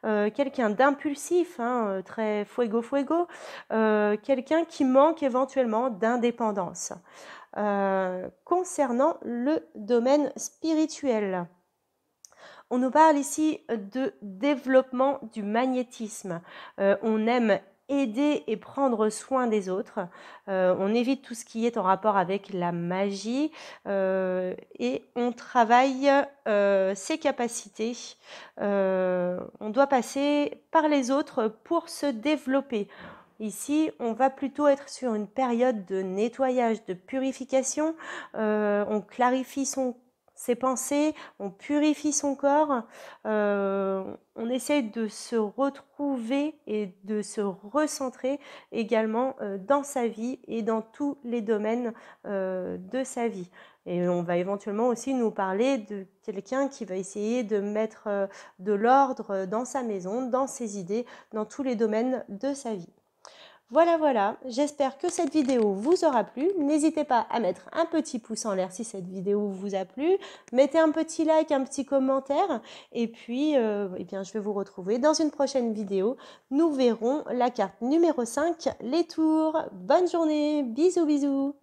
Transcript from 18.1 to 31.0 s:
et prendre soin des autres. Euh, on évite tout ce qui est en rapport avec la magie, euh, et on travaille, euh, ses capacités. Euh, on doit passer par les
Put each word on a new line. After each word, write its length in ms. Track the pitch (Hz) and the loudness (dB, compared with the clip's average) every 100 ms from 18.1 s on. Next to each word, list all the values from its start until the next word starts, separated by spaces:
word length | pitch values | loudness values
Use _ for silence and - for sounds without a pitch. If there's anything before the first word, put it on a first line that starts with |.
| 214 294 277 | 2 2 0
et 120 | - 214 | -2 -6
prendre 520 | - - 269 220 214 | -6 0 0 2 0
soin 380 | 208 - 262 247 | 0 -2 0 2
des 220 | 214 190 | 0 0
autres. 320 | 185 - - 175 - - - - | -4 -4 -8 -10 -12 -20 -18 -4
Euh, 260 | 190 185 180 | 2 2 2
on 160 | 196 | 2
évite 300 | 233 247 269 | 2 2 -2
tout 100 | - | -4
ce 120 | 233 | -14
qui 200 | - 226 | -10 -2
est 120 | 233 233 | -2 0
en 40 | |
rapport 340 | 185 190 214 | 0 2 2
avec 380 | 196 175 196 - | 2 2 -2 -4
la 180 | 190 175 | -4 -2
magie, 800 | 170 170 185 202 196 208 254 302 - - - 208 | -2 -4 -2 -2 -4 -4 -2 -2 -6 -20 -14 -6
euh, 680 | 196 190 190 185 185 185 - - - | -2 0 0 0 -2 -4 -6 -14 -6
et 260 | 240 262 - | -4 -4 -6
on 160 | - 240 | -2 -2
travaille, 800 | 233 - 247 226 240 269 262 277 277 277 - - | -4 0 2 6 6 6 4 4 4 2 -6 0
euh, 460 | 208 202 196 190 | 2 4 4 2
ses 240 | 202 - 311 | -2 -4 -2
capacités. 800 | 294 269 240 - - - 226 247 - - - - - - | -2 -2 -4 -6 -12 -6 -6 -6 -14 -20 -20 -20 -18 -6
Euh, 800 | 202 202 190 185 185 180 180 180 - - | -2 2 2 2 2 0 0 -4 -8 -10
on 120 | 214 | -2
doit 160 | 214 277 | 2 4
passer 720 | 269 226 277 285 294 294 - _ | 4 0 0 2 2 0 -4 _
par 180 | 330 302 | 2 4
les 220 | 285 | 2